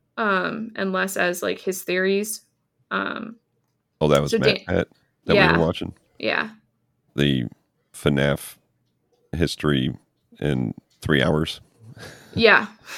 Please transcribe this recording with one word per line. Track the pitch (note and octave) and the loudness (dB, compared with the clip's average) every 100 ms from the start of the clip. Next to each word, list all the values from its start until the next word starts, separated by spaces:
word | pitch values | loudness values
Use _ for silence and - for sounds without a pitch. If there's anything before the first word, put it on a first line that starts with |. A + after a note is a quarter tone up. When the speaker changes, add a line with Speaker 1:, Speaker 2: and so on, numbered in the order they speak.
| _ - | _ -4
Speaker 1:
um, | G#3+ F#3+ F3 - A3 | -2 0 -2 -6 -8
and | - F#3+ | -6 -4
less | F#3 F#3+ F#3+ | -2 -4 -2
as, | F3+ F3+ | -2 -2
like, | G3+ - | -4 -4
his | - F#3 | -6 -6
theories. | - F3+ F#3+ G3 G#3 - _ _ _ _ _ | -4 -2 0 0 -2 -8 _ _ _ _ _
Um, | G3 G3 - - A#3 _ _ _ _ _ - | -6 -6 -8 -12 -16 _ _ _ _ _ -2
Speaker 2:
Oh, | D2+ | 2
that | C#2+ | 4
was | C#2+ | 2
Speaker 1:
so | - | 0
Speaker 2:
Matt | C2+ - | 0 0
Speaker 1:
Dan- | - | -2
Speaker 2:
Pat | F2+ - _ _ _ - | -2 -2 _ _ _ 0
that | |
we | G2+ | 4
Speaker 1:
Yeah. | F2+ E2 | 4 4
Speaker 2:
were | |
watching? | E2 - E2+ - _ - | 0 -2 -8 -12 _ -8
Speaker 1:
Yeah. | - - A3 - _ _ _ _ _ | -4 -2 -4 -12 _ _ _ _ _
Speaker 2:
The | - C#2+ C2 A#1+ - _ _ _ | 0 2 2 -2 -10 _ _ _
fnaf | - - C#2 C#2+ C#2+ - - _ _ _ _ _ _ _ | -2 0 2 2 0 -6 -20 _ _ _ _ _ _ _
history | E2 D#2 - D2+ C#2+ C2 - _ _ _ - | -2 -2 0 0 0 -2 -6 _ _ _ -6
in | D2+ C2 A#1 - - _ | -2 -2 -4 -8 -18 _
three | - C#2+ | 0 2
hours? | D2 D#2 D#2 - _ _ - - - - - | 4 2 -2 -6 _ _ -20 -20 -20 -20 -10
Speaker 1:
Yeah. | - A3 G3 G#3 | 2 4 4 2
<laughs> | - - | -10 -18